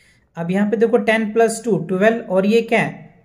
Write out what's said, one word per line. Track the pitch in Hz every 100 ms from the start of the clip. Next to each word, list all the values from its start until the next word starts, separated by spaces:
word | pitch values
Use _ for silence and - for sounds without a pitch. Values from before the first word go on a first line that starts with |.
| _ _ _ 170
अब | 170
यहाँ | 190 208
पे | 220
देखो | 226 233
टेन | 208 220 214
प्लस | 226 226 - 240
टू | 170
ट्वेल्व | 165 185 214 233
और | - 185 202
ये | 226
क्या | 226 220
है, | 139 - - _